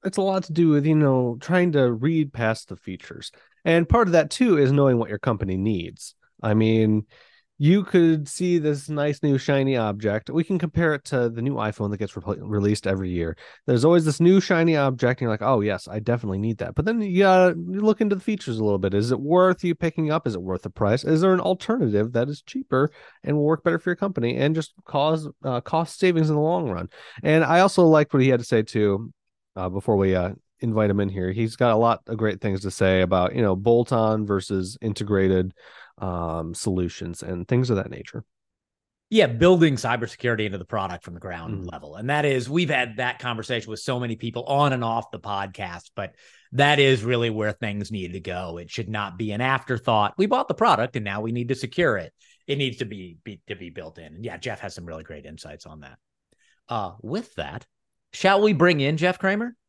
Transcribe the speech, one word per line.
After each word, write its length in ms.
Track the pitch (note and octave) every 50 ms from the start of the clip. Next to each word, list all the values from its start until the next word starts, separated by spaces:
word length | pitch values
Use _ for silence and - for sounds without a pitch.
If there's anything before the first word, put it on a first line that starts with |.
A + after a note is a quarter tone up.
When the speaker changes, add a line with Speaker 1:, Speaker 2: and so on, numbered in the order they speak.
| -
Speaker 1:
It's 120 | G3 F#3
a 60 | - F#3+
lot 220 | G3 F#3+ F#3+ F3+
to 80 | - D#3
do 160 | E3 F3 D#3+
with, 180 | D3+ C#3+ C#3
you 80 | D#3 D#3
know, 440 | D3+ D3+ C#3 C3 C3 B2+ A#2+ A#2 A#2
trying 320 | - - F3 F3+ F3+ F3+ D#3
to 200 | D3 C3 B2 A#2+
read 400 | A2 A#2+ D#3 E3 D#3+ D3+ C#3 _
past 360 | A#2+ A#2 A2 A2 - - _
the 80 | F#2+
features. 560 | - _ - F#2 F2 - - - - - - _ _ _ _ _ _ _
And 240 | - E3 E3+ E3+ E3
part 180 | - A#3+ A#3
of 60 | F#3 E3
that, 180 | E3+ D3+ D#3
too, 280 | - - B3+ A#3+ F#3+ D3+
is 120 | C#3 C3
knowing 260 | C#3 C#3+ C#3 C3+ B2+
what 120 | A#2 A2+ -
your 80 | G#2+ G2+
company 380 | - C3 A2+ G2 - F#2+ F#2
needs. 580 | F#2 F#2+ A2 A2 F#2 E2 E2 - - - - _ _ _ _ _ _
I 140 | - A2+ G#2+
mean, 520 | A2 A2 A2 A2 A2+ A2 G#2+ G#2+ G#2+ G#2+ _ _ _ _ _ _ _ _ _ _ _ D3
you 220 | D3 F3+ G3+ F#3+
could 420 | - - F#3 E3+ E3 D#3+ D#3 D3
see 300 | C#3 - - F#3 F3+ F3
this 320 | E3+ D3 D3+ D3 C#3 C#3 -
nice 340 | D3+ D3 C#3+ D3 C#3+ - -
new 140 | D3 C#3
shiny 400 | C3+ - - C#3+ C#3 C3+ C3+ C3+
object. 540 | B2 A2+ G#2+ G2+ G2+ G#2+ G#2+ G2+ G#2+ - -
We 140 | - D#3+ E3
can 140 | - G3 E3+
compare 360 | F3 D#3+ - E3 E3+ D#3+ D3+
it 100 | C#3+ _
to 240 | - - B2+ B2 A#2
the 140 | A2+ A#2 A#2
new 140 | C3+ C#3
iPhone 340 | A#2 G#2+ G#2+ G#2+ - G#2+ G2+
that 80 | G#2 G2
gets 180 | G#2+ G2 -
re-, 60 | G#2 - - G#2 -
released 480 | - - A2 G#2 G2+ G#2 G#2+ G#2 -
every 240 | F#2+ G2 F#2+ F#2+ F2+
year. 260 | F2+ F2 E2+ E2 D#2+ _ - - - - _
There's 180 | - B2+ A#2 A#2+
always 220 | D#3+ E3+ F3 D#3+
this 120 | D#3 C#3+ -
new 220 | E3 E3+ F#3+ G3
shiny 380 | F#3 - F#3+ E3 E3 E3+ D#3+ D3
object, 420 | C#3 C3+ C3 A#2+ - A#2+ B2 -
and 60 | C3
you're 40 | A#2
like, 120 | G#2+ G#2 G#2
"Oh, 180 | A2+ C3+ A2+
yes, 260 | G2+ G#2+ G2 F2+ -
I 120 | - F#2+ A2
definitely 400 | G#2+ A#2+ A#2+ A#2+ - G#2+ F#2+ F#2+
need 180 | G#2 A2+ A2+
that." 180 | - - - -
But 120 | - D3+
then 160 | G#3 A3+ A#3 G#3+
you 160 | G3+ F3+ F3+
gotta, 360 | G3 G3 F#3 F#3 F#3 F3+ E3+
you 280 | E3 E3+ F3 F#3 G3 G#3
look 180 | G#3+ G#3+ -
into 140 | A3 G#3 G3+
the 80 | F#3 -
features 360 | - G#3+ G3+ - - A#2 A2
a 60 | A2
little 140 | G#2+ G2+ F#2+
bit. 160 | F#2 G2 F#2+
Is 180 | G2+ G#2+ A#2+ B2+
it 80 | A2+
worth 420 | C3+ C#3+ E3 F3+ F3+ F#3 F3+ - -
you 120 | F3 E3
picking 360 | - - E3 - - D#3+ D3+
up? 160 | D3+ D#3 -
Is 80 | - G#2+
it 80 | F2+ F#2
worth 200 | F#2 F#2 F2+ -
the 80 | G2+
price? 340 | - - A2 G2+ A2 B2+ -
Is 160 | - D#3+ D#3
there 140 | F3 F#3+ F#3
an 60 | F#3
alternative 760 | F3+ - F#3 F#3 - - A3 B3+ F#3 A#2 G#2 G#2 G#2+ A#2 B2
that 160 | A#2 A#2+ C#3
is 100 | D3 -
cheaper 520 | _ - - C4 C4+ _ - C3 C#3 D#3 _ - - - - _ _
and 120 | C#3 C#3+
will 80 | D3+ D3
work 180 | D3+ D#3+ D#3 _
better 160 | F3 E3 E3
for 120 | - F#3
your 60 | F3
company 420 | - - G3 F3+ - A#2+ A#2+ B2 B2
and 160 | C3+ D3 D#3+
just 180 | D#3+ D#3 - _ _ _
cause, 420 | - - D3 C#3+ D#3 D#3+ D#3+ D3+ D3 - _ -
uh, 160 | C#3 B2+ A#2+
cost 400 | - - - D#3+ E3+ D#3 - -
savings 300 | - F#3 F3 D#3+ D#3+ D#3
in 60 | D3+
the 40 | D3
long 300 | D3+ D#3+ F3 F3+ E3 B2
run? 180 | F#2 F2 F2 - _ - - - - - -
And 220 | D3+ D3+ D#3+ D#3+
I 160 | C3+ D#3+ F3
also 240 | F#3 G3+ - - F3+
liked 300 | E3 D#3 D#3 D3 - -
what 80 | C#3+ B2+
he 80 | C3
had 100 | B2+ A#2+
to 60 | A#2
say, 160 | - - A2+ G#2+
too, 500 | - - A2+ G#2+ G#2 G2 G2 A2+ - - _ _ _ _ _ _ _ _
uh, 140 | F#2+ F#2 F#2
before 300 | F2+ G2 - - A2 G2
we, 160 | G2 F#2+ F#2+
uh, 160 | F#2 F2+ F#2 G#2 - _ _ _ _
invite 300 | - A#2+ A2 A2 G#2+ G#2
him 100 | G2 G2+
in 80 | G2+ G2
here. 240 | G2 G2 F2+ F#2 F#2+
He's 240 | A2 A2+ A2+ A2+
got 160 | - B2+ A#2+ A2+
a 40 |
lot 240 | A2 A#2 A#2 A2+ - _
of 100 | - A2+
great 240 | A2 A2 G#2+ F#2+ F#2+
things 220 | - G#2+ G2 F#2+ G2
to 80 | G2
say 300 | - - G2 F#2+ F#2+ F#2
about, 340 | F#2 F2+ F#2+ F#2 F2+ F#2 -
you 80 | - A#2
know, 140 | G2+ F#2
bolt-on 680 | F#2 G2+ A#2 A#2 A#2+ A#2+ - C3+ A#2 A2+ A2 A2 A2 G#2+
versus 500 | G2+ G2+ F#2+ F2+ - G#2 F#2+ F#2 F#2 A2 -
integrated, 720 | - A2+ G#2 - A2 G#2 G#2+ G2 F#2+ F#2+ F#2+ F#2 F#2 F#2 - _ - - - - - - _ _
um, 540 | - F#2 F2+ F2 E2+ E2 D#2+ E2 E2 E2 F2
solutions 680 | - - G#2+ F#2+ F2+ F2+ E2+ - - F2+ F2 E2 - -
and 240 | - F#2 F2 F2
things 240 | - B2+ A#2+ B2+ B2
of 60 | A#2
that 140 | F#2+ - -
nature. 340 | - - - - - - A#2 _ _ _ _ _ _ _ _ _ _ _ _ _ _ _ _ _ G#3+
Speaker 2:
Yeah, 140 | A3 F#3
building 480 | B2+ A#2+ A2+ D#3 F3 F#3 F3 E3 D#3+ C#3
cybersecurity 720 | A#2 - A#2+ A#2+ A#2+ A#2 A2 - - - B2 A#2 G#2+ G#2+
into 120 | G#2+ F#2+ F#2+
the 60 | F2
product 400 | _ - G#2+ F#2+ F#2+ F2+ F2 _
from 100 | - F2
the 60 | E2+
ground 440 | - F#2+ F2 E2+ E2 A2 G#2+ G2 F#2+
Speaker 1:
Mm. 80 | E2+ D2+
Speaker 2:
level. 240 | D2 D2+ D2 D2+
And 140 | F#2 A2 B2+
that 140 | D3 D3 D3
is, 240 | D3 C3+ C3 A#2 A#2
we've 220 | C#3+ E3+ F3 D#3
had 280 | D3+ C3 B2 A#2+ G#2+ G#2+
that 200 | B2+ B2 B2+ -
conversation 500 | - B2 A#2 A2 G#2+ - B2+ A#2 G#2 A2+
with 120 | G#2+ G2+
so 180 | - - C3 B2
many 160 | B2 A#2 A2+
people 300 | A2 - A#2 A#2 A#2+ A#2+
on 280 | - C#3 C#3 C#3+ C#3+ C3
and 120 | B2 A#2+
off 260 | A2+ A2+ A#2 A2 -
the 80 | - G#2
podcast, 720 | - G#2 G2+ G2 G2 G2 F#2 - G2+ F2+ F2 F2 - - _
but 180 | - G2+ F#2+ _ _ _ _ _ _ _ _ -
that 260 | B2 C#3+ C#3+ D3 C#3+
is 240 | C#3 C3+ C3+ A#2 G#2
really 260 | A#2 B2+ A#2+ A#2 A#2
where 220 | G#2+ G#2+ G#2+ G#2+ G2+
things 380 | _ - G#2+ G2+ G#2 G2+ -
need 220 | A2 G2+ F#2 F2 F2
to 80 | F#2+
go. 380 | F2 F#2+ F2+ F2+ F#2 F2 E2+ E2+
It 120 | F2 D#2+
should 180 | - - A2 F#2
not 300 | G#2+ G#2+ G2+ G2 F2 F2+
be 140 | A2+ G#2+ G2+
an 80 | G#2
afterthought. 760 | B2 C3 C3+ B2+ - - C3 A2 - - A2+ G#2+ G#2 G2+ -
We 100 | - F#3+
bought 200 | G#3 B3 B3 -
the 80 | - F3
product 400 | - A3 A#3 D#3 - A#2 - _
and 100 | B2+ G#2+
now 180 | G2+ G2 G#2 A2
we 100 | A2+ A#2
need 160 | A#2+ A#2+ A#2
to 80 | C3
secure 400 | A#2+ - A#2+ - - F3 D3 A2+
it. 160 | G2 E2+ - _ _ _ _ _ _ _
It 120 | - C#3+ C#3
needs 200 | C#3+ C3 B2 A#2+
to 60 | B2+
be, 340 | G2+ G#2 G2+ F#2 F2+ E2+ E2 _
be, 160 | - G2+ F2 _ _
to 80 | G2+
be 140 | F2 F#2 F2
built 280 | D#2+ F#2 E2 D#2+ D#2+ -
in. 160 | E2 D#2 D#2
And 100 | F2 G#2+
yeah, 120 | A2+ E2+
Jeff 240 | E2 - B2+ - -
has 140 | - G2 -
some 120 | - F2
really 180 | E2+ D#2+ D#2+ D#2
great 220 | - D#2+ D2 C#2
insights 400 | C#2+ D#2 D#2 - D2 D2+ D#2 -
on 140 | - D#2 D#2
that. 180 | C#2+ C2 C2 _ _ _ _ _ _ _ _ _ _ _ _ _ _ _
Uh, 240 | B2 A2+ G2+ F2+ E2+ G#2+ -
with 320 | G#2 C#3 G#3+ A#3 - _
that, 320 | - D2+ C#2+ D2+ G#2+ - _ _ _ _ _ _ _ _ _ -
shall 280 | - - F#3+ G3 G3
we 120 | G#3 G#3+ G3+
bring 280 | C#3+ E3+ F3+ F3 D3
in 160 | C3+ C#3 D#3
Jeff 220 | D#3 D#3+ F3+ F#3 -
Kramer? 380 | - F#3+ G3 G#3 A#3 B3 A#3 _ _